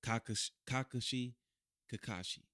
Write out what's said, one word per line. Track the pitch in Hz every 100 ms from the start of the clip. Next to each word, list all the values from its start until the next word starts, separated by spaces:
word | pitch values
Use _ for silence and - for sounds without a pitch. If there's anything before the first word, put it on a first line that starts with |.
Kakash-, | - 113 - 110 - - -
Kakashi, | 131 131 127 117 127 123 120 _ _ _ _ _
Kakashi. | - - 98 92 - -